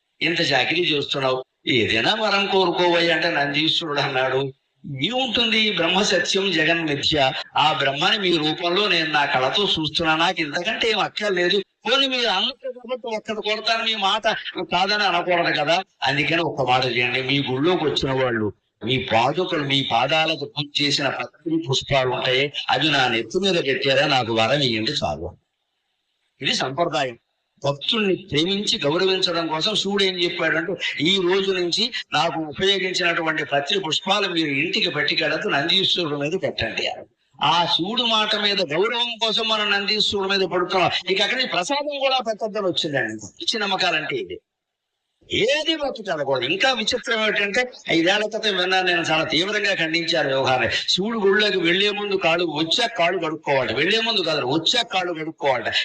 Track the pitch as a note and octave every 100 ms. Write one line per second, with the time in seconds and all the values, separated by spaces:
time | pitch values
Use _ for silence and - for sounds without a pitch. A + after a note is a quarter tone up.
0 | _ _ D#3 E3+ D3 C3+ B2 E3 E3 D3
1 | C#3+ C#3+ C3+ B2+ - _ E3+ B2+ G2 A2
2 | C#3 A3 A3 G3 G3 G3 F#3 E3+ F3+ E3+
3 | E3+ E3 E3+ D3+ C#3+ C#3+ D#3 - E3 C#3+
4 | C#3 C3 C3 C3 C#3 - _ _ - C3+
5 | E3 B3+ C4 A3 A3+ A3 G#3+ F3 E3 F#3
6 | G3+ F#3 - F#3+ G3 E3 D3+ E3+ D#3+ C#3+
7 | - D#3 C3+ - - - D3 D3 C#3 C#3
8 | F#3 G#3 F#3+ E3+ D3+ D#3 F3 F#3 G#3 F3
9 | D#3 D3+ C#3 C3+ C3 E3+ G3 D#3 D3+ -
10 | E3 D#3 E3+ F3+ D#3 D3+ F#3+ A#3 A#3 G#3+
11 | F3 - G#3 F3+ F3+ G3 - _ - C4
12 | C#4 B3+ A#3 F#3+ A3+ C4 C4 B3 A#3+ B3
13 | A#3+ A3 G#3+ G#3+ G3+ G#3+ A3 A3+ A3+ A3
14 | G3 G#3+ G#3+ G#3 - F3 F3+ F3 G3 G#3
15 | G3+ F3 E3+ F3 E3 D3 D3 E3+ G3 _
16 | C#3+ C#3+ D3 E3 E3 - B2+ B2+ B2+ A#2
17 | B2 B2+ C3 C#3 B2 B2+ D#3+ F3 D3+ A2+
18 | C#3 C3 B2+ A#2 G#2 - _ _ G#2+ C3
19 | - A2+ B2 D#3 F3 D#3+ C#3 C#3 C3 A#2+
20 | C3+ D#3 D#3+ D#3+ C#3+ - C#3+ - C#3+ C#3
21 | C#3 A#2+ B2 - E3 D#3+ D3 C3 - C#3
22 | B2+ B2 - B2+ C#3+ - - C3 D#3 C#3+
23 | B2+ A2+ A2 F#3 G3 F3 C3+ B2+ C#3 C3
24 | D3 C3+ A2+ A2+ A2+ C#3+ C3+ A2 A2 -
25 | G2 F2+ F2 - _ _ _ _ _ _
26 | _ _ _ _ C3+ - C#3 C#3+ E3+ D3+
27 | C3+ A#2 _ _ _ _ C#3 C#3+ - A#3
28 | G3+ F3 - C#3+ E3+ G3 G#3 A#3+ C#3+ E3
29 | F#3+ F#3 F3+ E3+ D#3+ D#3+ D#3 G3 F#3+ G3+
30 | G3 F#3 F3 - D#3+ D#3 E3+ E3+ - -
31 | D3+ G3 F3 G3 F#3+ F#3 F3 E3 A#3 -
32 | - - E3 D#3+ D#3 C#3+ F#3+ G3 F#3 F3+
33 | F3 E3 D#3+ D#3 D3 C#3+ - G3+ - D3
34 | - G3+ G3 E3+ D#3+ C#3 E3 A3 F#3 D3
35 | D3 - D#3 D3 - C#3 D#3+ F#3+ F3+ -
36 | E3 C#3+ C#3+ F3+ C3+ - A#2 F#2+ - -
37 | - _ _ - C#3 E3 E3+ - F3+ A#3+
38 | A#3+ A3 G#3+ G#3+ G#3 G3 E3+ D3+ G#3+ -
39 | A#3+ A#3 A3+ G#3+ A3 A3 G#3 G3+ G3 G#3+
40 | G3+ G3+ F#3+ G3 F#3 F3+ F3 F#3+ E3 -
41 | F#3 F#3+ G3+ B3 B3 E3+ F3+ C#4+ D4 C#4+
42 | C4+ C4 A3+ G#3+ A3 G3+ F#3+ E3 E3 C#3
43 | A#2 A2 - - E4+ A3+ G3+ F#3 F#3 D#3
44 | D3+ A#2+ F3 - - _ _ _ _ _
45 | _ _ - - G#3+ D4 D#4 D#4+ C#4 A3+
46 | G3 D#3+ C#3 C3+ G3+ F#3+ C4 B3+ A3 B3
47 | - A3+ G#3+ G3 G3+ G3+ B3 - - E3
48 | E3 G3+ G#3 G#3+ G#3+ F#3 F3+ F#3+ F#3 F3
49 | D#3 D#3 D#3 C#3+ F#3+ G#3 G3+ F3+ D#3+ E3
50 | D#3+ E3 C#3+ C3+ C3 C3 A#2 - - F3
51 | G3+ A#3 G3 G3+ G#3+ F#3 E3 F#3 G#3 G3+
52 | G#3 F#3+ E3+ E3+ F3 D3+ D#3+ D#3+ - -
53 | E3+ F#3 E3 D3+ - C#3 A#2+ - E3+ A3
54 | A3+ G#3+ E3 D3+ B2 D#3+ D#3+ - - F#3+
55 | F3+ D#3+ D#3 - D3 B2+ A2 -